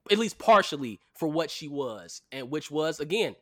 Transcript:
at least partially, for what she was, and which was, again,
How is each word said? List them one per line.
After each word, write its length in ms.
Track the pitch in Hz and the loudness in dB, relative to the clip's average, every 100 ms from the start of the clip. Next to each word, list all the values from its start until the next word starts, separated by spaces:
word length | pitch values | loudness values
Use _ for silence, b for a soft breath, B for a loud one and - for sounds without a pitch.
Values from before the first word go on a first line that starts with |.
| - | 0
at 60 | 208 | 2
least 200 | 226 - | 2 0
partially, 600 | - 208 - 143 123 101 _ - | 6 6 6 -2 -6 -10 _ -6
for 120 | 160 | -2
what 220 | 156 156 | 0 -2
she 180 | - 151 | -6 -8
was, 540 | 143 127 104 85 - - | -6 -6 -6 -14 -16 -12
and 180 | 135 127 | -12 -6
which 180 | 151 - | -6 -4
was, 300 | 147 156 156 | -2 -2 -2
again, 360 | 147 214 165 - | -2 0 0 -4